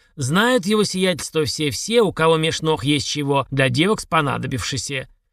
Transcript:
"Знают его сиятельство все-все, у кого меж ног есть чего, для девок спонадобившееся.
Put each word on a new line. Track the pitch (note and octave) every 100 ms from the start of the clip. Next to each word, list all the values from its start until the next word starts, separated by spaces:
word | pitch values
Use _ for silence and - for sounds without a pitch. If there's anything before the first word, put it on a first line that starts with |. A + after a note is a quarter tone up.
| _ -
"Знают | B2+ F3 A#3 B3+ F3
его | G#3+
сиятельство | G3+ F#3 F#3 D#3 - D#3+
все-все, | C#3 - D3+ - - A#3
у | B3
кого | - D#3+ D#3+
меж | D#3+ -
ног | D#3+ D#3
есть | C3+ D3 -
чего, | D3+ C#3 C#3 -
для | C3+ C3+
девок | B2+ F3+ A3
спонадобившееся. | - E3 C#3+ A#2 A#2+ C3 - B2+ - C3+ C3+ _ _